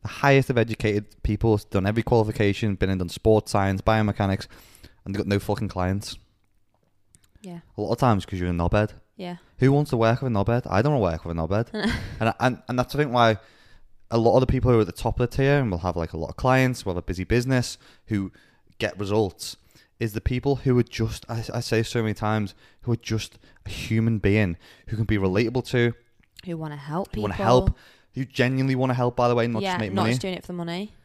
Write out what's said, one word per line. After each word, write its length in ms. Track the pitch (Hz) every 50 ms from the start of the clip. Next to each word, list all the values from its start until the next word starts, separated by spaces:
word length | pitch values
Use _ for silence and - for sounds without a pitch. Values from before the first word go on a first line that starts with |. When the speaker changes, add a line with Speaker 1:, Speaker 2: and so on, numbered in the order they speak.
Speaker 1:
the 80 | - -
highest 400 | - - - 143 139 135 131 -
of 80 | 131
educated 640 | 120 113 113 113 - - 107 104 104 104 - - _ -
people, 360 | 113 107 101 - 113 110 101 - _
done 140 | - 101 92
every 160 | 98 107 117 113
qualification, 760 | - 123 117 110 107 107 - 110 101 101 - - 110 98
been 120 | 92 - 95
and 100 | 95 92
done 80 | 92 87
sports 400 | - - _ 113 110 110 - -
science, 320 | - 107 98 98 98 95 -
biomechanics, 640 | - 110 110 107 107 104 - 104 98 95 95 - - - - - - - - - - _ _ _
and 100 | - 98
they've 40 | 101
got 80 | 101
no 120 | 92 101 101
fucking 280 | - - 104 98 107 98
clients. 500 | - 92 92 92 95 101 104 - - - _ _ _ _ _ _ _ _ _ _ _ _ _ _ _ _ _ _ _ _ _ _ _ _
Speaker 2:
Yeah. 200 | _ 190 175 170 - _ _
Speaker 1:
A 40 | -
lot 120 | 104 - 117
of 60 | -
times 280 | - 127 110 98 -
'cause 120 | - - 92
you're 120 | 90 90
a 20 | 87
knobhead. 380 | 85 85 87 - 104 107 107 - - _ _ _
Speaker 2:
Yeah. 200 | _ 185 175 180 175 _ _ _ -
Speaker 1:
Who 140 | - 131 135
wants 180 | 143 147 147
to 60 | -
work 260 | 120 113 113 113 120 -
with 80 | 131
a 40 | 117
knobhead? 320 | 101 98 - 117 123 123 -
I 120 | 87 95 113
don't 100 | 143 151
wanna 100 | 135 107
work 220 | 90 82 80 -
with 120 | 85 85
a 40 | 82
knobhead. 280 | 82 82 95 104 117 - -
Speaker 2:
<laughs> 480 | 214 - 226 240 - - - - -
Speaker 1:
And, 140 | 113 113 - -
and, 240 | - 127 123 - - -
and 100 | - 127
that's, 160 | 127 - -
I 40 | 135
think, 140 | 151 147 117
why 260 | 123 120 113 110 104 - - _ _ _ - - - - - - - - -
a 80 | - 117
lot 160 | 113 117 -
of 40 | 127
the 60 | 131
people 240 | 127 - 131 110 127
who 80 | 123 113
are 40 | 107
at 40 |
the 60 | 85 -
top 260 | - - 120 - -
of 100 | 123 120
the 60 | -
tier 220 | - 135 135 143 147
and 120 | 135 117
will 80 | 92 85
have, 180 | 80 92 85
like, 160 | 85 82 80 -
a 40 |
lot 120 | 85 80 -
of 60 | 82
clients, 480 | - - 131 127 131 131 127 127 - -
will 80 | 101 90
have 60 | 90
a 40 | 87
busy 220 | - 95 87 92
business, 540 | - 113 120 120 131 131 127 117 - - - _ - - _ _
who 240 | - 110 101 98 95 _ - _ _ _ _ _ _ _ _
get 200 | 117 104 - 92
results 580 | 104 95 104 110 110 95 - _ - - - _ _ _ _ _ _ _ _ _
is 120 | 120 113 104
the 80 | 113
people 360 | - - 127 123 120 139 139
who 220 | 127 - 139 123 123
are 40 | 120
just, 420 | - - - 113 110 - - - _
I, 140 | 117 113 113 - -
I 80 | 120
say 220 | 123 - - 110 113
so 200 | - - 120 113
many 120 | 110 104
times, 400 | - - 107 107 107 107 92 - _ _ - _ _ -
who 100 | - 117
are 40 |
just 420 | 113 - - 110 110 - - _ - _ - _ _ _
a 40 | -
human 480 | - - - - 113 110 113 113 113 107
being, 380 | - 98 98 110 107 92 85 - _ - - _ _ -
who 80 | -
can 80 | 107 113
be 100 | 104 110 104
relatable 480 | 95 95 92 101 123 110 123 127 120 -
to, 220 | - 127 120 120 117 - _ _ _ _ _ _ _ - -
Speaker 2:
Who 100 | 180 170
wanna 200 | 160 160 156 147
help 380 | 147 139 147 151 170 196 - -
Speaker 1:
who 80 | 107 104
wanna 120 | 104 98
Speaker 2:
people. 100 | - -
Speaker 1:
help, 320 | 113 120 127 123 - - - - - _ _ _ _ _
who 100 | 127 135
genuinely 520 | 123 _ - 127 123 131 131 131 135 131
wanna 180 | 127 127 131 123
help, 220 | 123 123 123 120
by 100 | - 120 120
the 60 | 120
way, 120 | 120 117 120
not 120 | 117 110 -
Speaker 2:
Yeah, 100 | - -
Speaker 1:
just 80 | -
make 120 | 113 101 90
Speaker 2:
not 100 | 98 107
Speaker 1:
money. 100 | 110 120
Speaker 2:
just 100 | 127 -
doing 120 | 190 185
it 80 | - -
for 60 | -
the 40 | 180
money. 400 | 175 170 170 170 175 170 - - _ _